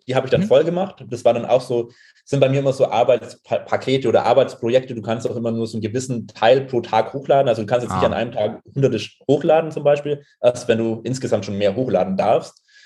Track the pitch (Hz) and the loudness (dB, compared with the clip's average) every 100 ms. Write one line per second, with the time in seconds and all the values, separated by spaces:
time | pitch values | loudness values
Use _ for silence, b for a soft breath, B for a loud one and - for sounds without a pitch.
0 | - 127 131 - 214 139 160 175 196 - | -4 -2 0 0 4 4 4 -2 -6 -10
1 | 127 120 117 117 101 127 131 120 117 b | -12 -2 0 0 0 0 0 -4 -4 b
2 | b b - 139 135 139 139 131 123 107 | b b -4 2 2 2 0 0 0 2
3 | 123 120 - - _ 117 - 107 - 135 | 2 2 -2 -18 _ -6 -4 -6 -2 0
4 | 117 - 107 127 123 - 117 127 127 117 | 2 2 4 2 2 -2 0 0 -2 -8
5 | 113 113 - 117 117 117 110 113 107 120 | -6 -4 -4 -4 -4 -4 -4 -6 -6 -6
6 | 127 120 - - 110 135 135 120 117 110 | -6 -8 -10 0 4 4 2 -4 0 -2
7 | 113 139 - 139 127 113 104 123 113 95 | -2 -8 0 2 2 -2 -2 -2 -2 0
8 | 113 95 120 123 107 - - 139 131 110 | 0 0 -4 -4 -4 -6 -10 -2 0 0
9 | - _ - 143 170 160 160 156 143 147 | -6 _ 0 2 4 2 2 -2 0 0
10 | 147 143 b b 123 123 - 113 113 113 | 0 -8 b b 0 0 -2 0 0 -4
11 | 117 127 120 110 104 101 101 101 127 92 | -6 -6 -2 -4 -4 -2 0 0 0 0
12 | 95 95 101 135 - _ b b | 0 0 2 0 -2 _ b b